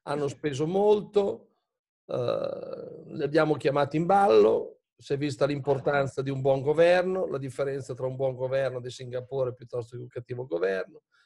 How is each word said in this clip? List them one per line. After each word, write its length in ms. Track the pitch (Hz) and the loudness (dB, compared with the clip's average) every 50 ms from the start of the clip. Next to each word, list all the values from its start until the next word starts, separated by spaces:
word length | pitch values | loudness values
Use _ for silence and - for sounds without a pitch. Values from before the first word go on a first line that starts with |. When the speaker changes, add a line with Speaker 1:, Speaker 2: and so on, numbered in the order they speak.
| - | -8
Speaker 1:
hanno 260 | - 143 147 147 139 | -4 -2 -2 -2 -2
Speaker 2:
Sì, 60 | 117 | -4
sì. 40 | - | -4
Speaker 1:
speso 280 | - 151 139 127 156 | -4 -4 -2 -2 -2
molto, 920 | 160 185 196 208 208 214 208 175 - - 202 196 202 - - - _ _ _ _ _ _ _ _ _ _ _ _ | 0 2 2 4 4 4 4 2 0 0 0 0 0 -2 -6 -10 _ _ _ _ _ _ _ _ _ _ _ _
eh, 960 | - - - 123 120 55 - - - - - - - - - - - - - - - | -6 -4 -2 -2 0 -2 -2 -2 -4 -6 -8 -10 -12 -12 -12 -12 -14 -14 -16 -16 -12
li 140 | - 139 156 | -8 -4 -4
abbiamo 320 | 147 147 160 156 151 151 | 2 2 4 4 4 2
chiamati 400 | 135 - 147 139 143 143 131 - | 0 0 0 2 2 0 2 0
in 100 | 156 170 | -2 2
ballo, 760 | 170 190 202 196 208 220 214 202 220 - - - - - _ _ _ _ | 4 4 4 6 6 8 8 8 6 6 2 -2 -4 -14 _ _ _ _
si 160 | _ 120 - 147 | _ -6 -6 -4
è 60 | 135 | -2
vista 260 | 143 147 131 - 143 | -2 -4 -2 0 0
l'importanza 760 | 139 147 143 131 143 139 135 135 156 143 143 139 131 - - | 0 0 -2 0 0 0 0 0 0 0 0 0 0 -2 -6
Speaker 2:
Ah. 40 | 135 | -4
Speaker 1:
di 60 | 135 | -4
un 100 | 139 135 | -4 0
buon 220 | 131 139 135 139 127 | 2 2 2 2 2
governo, 640 | 143 151 151 170 175 175 180 180 185 185 185 185 | 0 4 4 6 6 6 4 2 0 -2 -2 -4
la 120 | 165 147 139 | -4 -6 -6
differenza 560 | 135 135 - - 143 139 135 139 131 - 131 | -8 -8 -6 -4 -4 -4 -4 -6 -8 -10 -8
tra 120 | 117 127 | -6 -6
un 100 | 131 131 | -6 -4
buon 180 | 127 135 135 127 | -2 -2 -2 -2
governo 460 | 123 131 127 131 135 135 127 127 127 | -2 -4 -2 -2 0 -2 -2 -4 -6
di 100 | 120 127 | -10 -10
Singapore 640 | 120 - 131 123 123 127 120 - 135 135 131 123 117 | -12 -12 -12 -8 -8 -8 -8 -6 -4 -2 -2 -2 -4
piuttosto 420 | - 127 117 - 123 117 117 123 | -8 -12 -10 -8 -8 -8 -8 -10
che 60 | 123 123 | -14 -14
un 60 | 123 | -12
cattivo 380 | - 127 120 - 127 123 131 | -12 -12 -12 -10 -10 -10 -8
governo, 560 | 135 160 170 180 190 190 190 - - - - _ _ _ _ _ | -6 -4 -2 -2 0 -2 -2 -4 -8 -12 -20 _ _ _ _ _